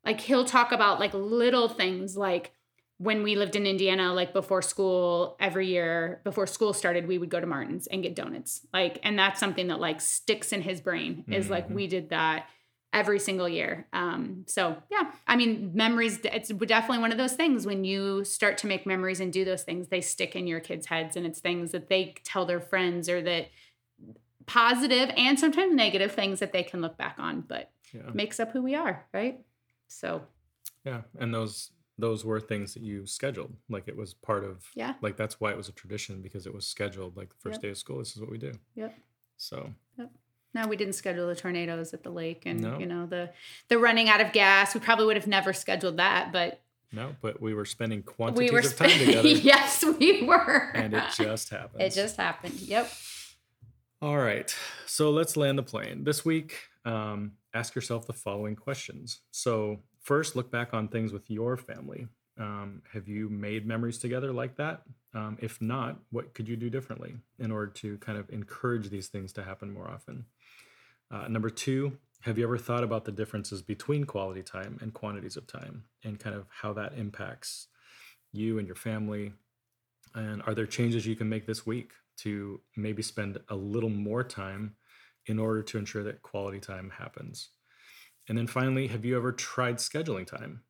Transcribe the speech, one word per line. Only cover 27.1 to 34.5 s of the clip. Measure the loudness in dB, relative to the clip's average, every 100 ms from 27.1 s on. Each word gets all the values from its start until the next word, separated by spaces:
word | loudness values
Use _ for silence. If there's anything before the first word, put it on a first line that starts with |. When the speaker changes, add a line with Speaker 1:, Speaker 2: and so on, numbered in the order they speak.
| -4
Speaker 1:
on, | -6 -6
but | -6 -10 -10 _ _
Speaker 2:
Yeah. | -16 -8
Speaker 1:
makes | -4 -4 -2
up | -2
who | -2
we | -2
are, | 0 -2 -4 -6
right? | -4 -4 -6 _ _ _ _ _
So. | -10 -6 -6 -8 _ _ _ -14 _
Speaker 2:
Yeah, | -8 -8 -10 -6
and | -2
those, | -2 -4 -6 -14 _ _ -4
those | -2 -2
were | -2 -4
things | -2 -6 -6
that | -10
you | -8 -8 -8
scheduled. | -6 -6 -6 -12 -14 -10
Like, | -8 -8
it | -10
was | -12
part | -12 -4 -2
of, | -2